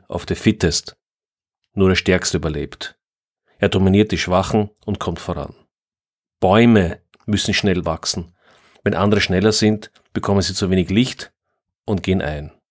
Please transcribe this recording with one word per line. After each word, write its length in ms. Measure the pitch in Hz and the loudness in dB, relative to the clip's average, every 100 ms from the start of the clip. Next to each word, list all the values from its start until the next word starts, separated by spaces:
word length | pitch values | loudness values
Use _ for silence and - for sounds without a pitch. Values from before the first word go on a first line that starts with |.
| - | -8
of 180 | 87 - | -8 -6
the 80 | 95 | -2
fittest. 640 | 110 104 82 - - - _ _ _ _ _ _ _ | 0 2 0 -2 -6 -16 _ _ _ _ _ _ _
Nur 160 | - 95 | 0 2
der 60 | 92 | 2
Stärkste 420 | - 92 - 87 | 2 0 0 -4
überlebt. 580 | 82 73 76 - - - _ _ _ _ _ _ | -4 -6 -8 -12 -16 -18 _ _ _ _ _ _
Er 120 | 98 | 0
dominiert 420 | 98 95 101 107 | 2 4 4 2
die 80 | - | 0
Schwachen 500 | - 90 95 110 104 _ - | -2 -2 0 0 -2 _ -8
und 140 | 98 | -8
kommt 200 | - 85 | -6 -8
voran. 360 | - 76 71 - _ _ _ _ _ _ _ _ | -8 -8 -10 -14 _ _ _ _ _ _ _ _
Bäume 600 | 95 104 120 110 85 - _ _ - | 2 6 6 6 2 -4 _ _ -4
müssen 300 | 101 - 101 | -2 -2 -2
schnell 300 | 101 90 82 | 0 0 -2
wachsen. 460 | 80 - - 85 _ _ _ _ _ | -6 -6 -8 -10 _ _ _ _ _
Wenn 100 | 101 | -4
andere 260 | 85 101 104 | 0 2 2
schneller 320 | - 92 107 | 2 2 2
sind, 380 | 107 107 107 - _ _ | 2 2 0 -6 _ _
bekommen 300 | 107 - 98 | -6 -2 0
sie 100 | 92 | 0
zu 160 | 95 95 | -2 0
wenig 220 | 92 87 | 0 0
Licht 420 | 98 127 - - _ _ _ _ _ - | 0 0 -4 -16 _ _ _ _ _ -6
und 180 | 98 | -4
gehen 180 | 95 92 | -2 -2
ein. 300 | 73 76 78 - _ | -2 -8 -12 -18 _